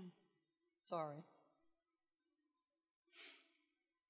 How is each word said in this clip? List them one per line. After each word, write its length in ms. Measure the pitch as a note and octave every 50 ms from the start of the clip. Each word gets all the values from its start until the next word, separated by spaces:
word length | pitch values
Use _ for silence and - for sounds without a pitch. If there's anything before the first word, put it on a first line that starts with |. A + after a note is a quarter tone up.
| F#3 F3 - - - - - - _ _ _ _ _ _ _ -
Sorry. 440 | - - F3 E3 D#3 D3+ C#3+ D#3 - - - - - - - - - - - _ _ _ _ _ _ _ _ _ _ _ _ _ _ _ _ _ _ _ _ _ _ _ _ _ _ - - - - - - - - - - - - _ _ - - - - _ _